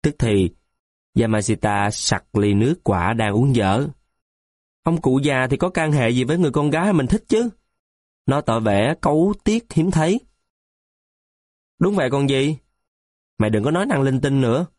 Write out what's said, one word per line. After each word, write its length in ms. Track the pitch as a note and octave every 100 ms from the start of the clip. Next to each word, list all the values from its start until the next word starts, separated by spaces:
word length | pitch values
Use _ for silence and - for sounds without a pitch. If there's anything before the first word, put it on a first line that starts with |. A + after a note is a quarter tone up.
Tức 120 | - -
thì, 320 | A#2 G2+ F#2 - _ _ _ _ _ -
Yamashita 680 | A2+ G#2+ G#2 G#2+ G#2+ G2+ G2+
sặc 460 | - - G2 _ G#2+
ly 180 | G#2
nước 200 | G2+ A#2+ F3
quả 280 | - F#2+ F2
đang 220 | A#2 G#2+
uống 220 | G#2 C#3 A#2+
dở. 320 | G2 G#2+ D3 - _ _ _ _ _ _ _ _
Ông 180 | - E3
cụ 180 | C3+ C3
già 280 | C#3+ C3+ B2+
thì 60 | C3+
có 120 | F#3
can 240 | F3+ D#3
hệ 180 | D3 A#2
gì 140 | B2
với 140 | B2 E3+
người 120 | D#3+
con 200 | D3 D3
gái 220 | D#3 F#3+
mình 140 | F3 B2+
thích 180 | A3 _
chứ? 200 | A3 A#3+ - _ _ _ _ _ _ -
Nó 140 | C#3
tỏ 200 | C#3+ A#2
vẻ 340 | A2 G2+ A#2 E3
cấu 340 | D3+ D3+ F#3 G#3
tiết 280 | - A3+ -
hiếm 180 | - E3+
thấy. 300 | E3 D#3+ A3 _ _ _ _ _ _ _ _ _ _ _ _ _ _ _ _
Đúng 140 | F3
vậy 160 | G3+ B2+
còn 180 | C#3 C#3
gì? 280 | C3+ C#3 D3 _ _ _ _ _ _ _ _
Mày 120 | A2
đừng 140 | G#2+
có 60 | A#2
nói 160 | E3+ B3+
năng 160 | E3
linh 180 | C3+ C3
tinh 200 | C#3 C3+
nữa. 260 | B2 B2+ F3